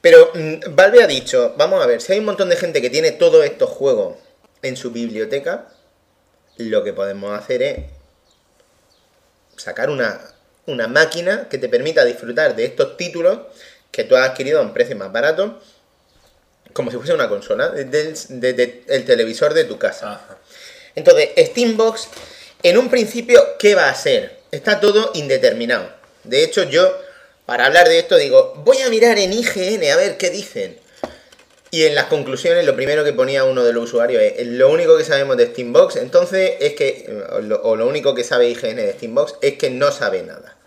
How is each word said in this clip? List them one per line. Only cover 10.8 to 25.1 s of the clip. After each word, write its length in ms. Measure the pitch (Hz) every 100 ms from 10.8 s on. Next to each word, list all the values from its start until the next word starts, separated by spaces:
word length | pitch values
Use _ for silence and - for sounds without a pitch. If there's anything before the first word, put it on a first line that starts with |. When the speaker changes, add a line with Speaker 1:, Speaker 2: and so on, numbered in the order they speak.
| 113
Speaker 1:
máquina 640 | 135 156 165 175 214 247
que 80 | 139
te 100 | 123
permita 360 | 120 139 156
disfrutar 500 | 123 123 117 120 156
de 120 | 110 117
estos 300 | - 156 -
títulos 420 | 175 170 170 226 - - - _ _
que 140 | -
tú 100 | 113
has 160 | 127 127
adquirido 300 | - 135 151
a 20 |
un 100 | 117
precio 220 | 113 120
más 160 | 110 95
barato, 500 | 110 139 160 202 233 _ _ _ _ _ _ _ _ _ _ _
como 200 | - 127
si 60 | 123
fuese 160 | 135
una 140 | 165 117
consola, 420 | 101 - 107 151
de-, 140 | 151 131
del, 280 | 147 156 156 -
de-, 240 | 131 127
de-, 320 | 123 120 - -
el 180 | 135
televisor 500 | 123 117 113 110 151
de 100 | 156
tu 120 | 156 -
casa. 360 | - - 107
Speaker 2:
Ajá. 260 | 104 - 147 _ - - - -
Speaker 1:
Entonces, 360 | - 156 165 147 -
Steambox, 720 | 160 - 240 220 226 220 - - - - - _
en 160 | 175 190
un 120 | 254
principio, 540 | 254 214 233 233 240 - -
¿qué 160 | 208
va 140 | 196 147
a 60 |
ser? 440 | - - 123 - - _
Está 260 | 147 175 202
todo 320 | 202 208 220